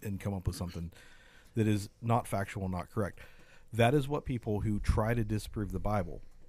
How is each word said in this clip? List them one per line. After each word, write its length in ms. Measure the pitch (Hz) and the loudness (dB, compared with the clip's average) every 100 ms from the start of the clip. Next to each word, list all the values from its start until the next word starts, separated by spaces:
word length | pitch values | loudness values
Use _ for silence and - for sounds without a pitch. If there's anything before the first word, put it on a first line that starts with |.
and 160 | 107 98 | -4 -4
come 140 | 104 | -2
up 120 | 98 90 | -2 -2
with 100 | 87 | -4
something 360 | 87 85 85 - - - - - - - | -4 -6 -8 -10 -20 -20 -20 -20 -6 2
that 120 | 107 | 4
is 220 | 104 104 - | 4 0 -6
not 260 | 117 117 - | 0 2 2
factual, 420 | 101 95 104 95 | -2 -2 -4 -2
not 220 | 90 - | -2 -4
correct. 280 | - 92 - - - - - - | -2 -2 -4 -16 -20 -20 -20 -6
That 200 | 110 117 147 | 4 4 4
is 120 | 135 | 2
what 160 | 147 - | -2 -2
people 360 | 123 - 104 | -4 0 0
who 180 | 107 107 | 2 0
try 340 | - - 95 | 2 4 4
to 100 | 120 | 2
disprove 480 | 110 107 - 113 98 | 2 -2 -2 -4 -2
the 80 | 92 | 0
Bible 420 | 101 104 85 - - - | 2 2 0 -6 -12 -18